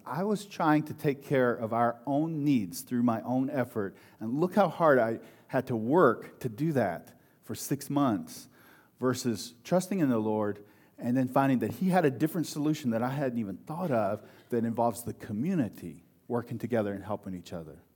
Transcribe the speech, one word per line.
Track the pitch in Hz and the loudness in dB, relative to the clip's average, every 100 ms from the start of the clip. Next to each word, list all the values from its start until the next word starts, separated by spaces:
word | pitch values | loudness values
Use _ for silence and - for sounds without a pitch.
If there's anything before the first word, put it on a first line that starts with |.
| - | -8
I | 135 | -4
was | 202 202 - | -2 -2 -4
trying | - 165 151 | 0 4 4
to | 151 | 2
take | 120 151 139 | -4 -2 -2
care | - 139 123 | 0 2 4
of | 110 113 | 2 -2
our | 117 120 - - | 2 2 0 -2
own | 139 160 160 143 | -2 -2 -2 2
needs | 131 92 - | 2 0 -8
through | - 123 | -4 0
my | 120 113 | 2 0
own | 120 127 135 | -2 -2 0
effort. | 143 117 113 98 - - - | -2 -2 -2 -6 -8 -20 -12
And | 110 139 | -6 -2
look | 180 208 | 0 4
how | 180 | 2
hard | - 165 127 | 4 6 6
I | 113 117 - - - | 4 0 -8 -20 -4
had | 131 127 | -2 0
to | 117 | -2
work | 113 165 143 104 - - | 2 6 6 6 -4 -10
to | 123 | -10
do | 107 160 | -2 0
that | 135 101 82 - - _ _ | 2 2 -2 -10 -20 _ _
for | - 110 | -12 -10
six | - 139 - | -4 -6 -2
months | 143 139 98 80 - - _ - - _ - | 2 2 2 -4 -14 -20 _ -20 -20 _ -4
versus | 127 123 123 107 - - - | -2 0 -2 -4 -8 -14 0
trusting | 175 185 196 | 0 0 0
in | 143 | 2
the | 117 | 2
Lord | 107 107 104 98 - _ _ - | 0 0 -2 -4 -12 _ _ -10
and | 120 127 | -2 0
then | 127 | 2
finding | 139 139 123 | 2 4 2
that | - | 0
he | - 185 | -2 2
had | 180 151 | 4 4
a | |
different | 127 156 180 147 | 2 -2 -2 -6
solution | 156 147 147 123 | -2 -2 -2 -2
that | 113 | 0
I | 123 | -2
hadn't | 139 135 117 | -2 -2 -2
even | 101 95 | -6 -8
thought | - 160 180 | -10 -6 -2
of | 120 98 110 - - - | 0 0 -2 -8 -20 -4
that | 120 | -2
involves | 117 110 117 110 | 0 2 0 0
the | - | -10
community | - - 104 160 185 107 - 87 71 - _ - | -12 -8 -4 -2 0 -2 -4 -14 -14 -20 _ -6
working | 120 117 117 | -6 -4 -8
together | 117 117 104 | -2 0 0
and | 98 | -4
helping | 95 101 98 | -6 -8 -8
each | 92 - | -10 -10
other. | 87 78 80 _ | -12 -12 -18 _